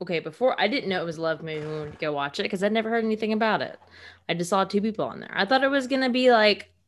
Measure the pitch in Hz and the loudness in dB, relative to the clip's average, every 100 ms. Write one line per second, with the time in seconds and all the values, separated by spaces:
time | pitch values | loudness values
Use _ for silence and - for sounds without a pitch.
0 | 175 165 156 - 254 - 208 277 190 185 | -6 -4 -4 -2 0 2 0 0 -2 -4
1 | 170 156 160 156 160 156 151 156 151 - | -4 -4 -2 -4 -6 -8 -6 -8 -10 -6
2 | 156 147 139 - 202 190 202 220 220 233 | -4 -2 -4 -4 -4 -2 0 0 0 0
3 | 220 214 220 220 220 190 127 - - - | 0 0 0 0 2 0 -2 -10 -20 -20
4 | - - - 170 170 196 190 202 220 208 | -20 -12 -4 -4 0 2 2 0 -2 -2
5 | 131 - - - 196 262 269 277 247 269 | -4 -6 -6 -2 2 2 2 0 0 0
6 | 262 247 254 233 214 202 - _ | 0 4 6 8 6 4 -2 _